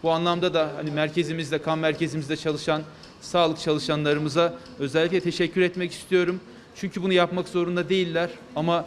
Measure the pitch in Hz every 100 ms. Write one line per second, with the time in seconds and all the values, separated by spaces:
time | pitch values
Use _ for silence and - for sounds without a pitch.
0 | 165 165 175 175 180 160 156 147 151 147
1 | 151 156 151 165 147 151 160 160 160 156
2 | 165 156 139 156 160 147 - 156 156 -
3 | - - - 175 165 160 - 151 151 151
4 | 147 147 151 143 170 165 - - 139 151
5 | 170 185 175 160 170 185 180 180 175 -
6 | - 180 175 185 - - - - 190 190
7 | 185 180 175 180 175 180 175 175 165 190
8 | 175 165 170 - - 147 160 170